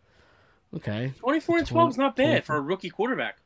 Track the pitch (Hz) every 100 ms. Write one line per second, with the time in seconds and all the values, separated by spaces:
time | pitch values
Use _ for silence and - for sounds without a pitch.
0 | _ _ _ _ _ _ - 160 - 107
1 | 131 135 247 311 330 339 302 330 339 226
2 | 269 - 285 302 - 151 143 190 175 -
3 | 233 202 110 -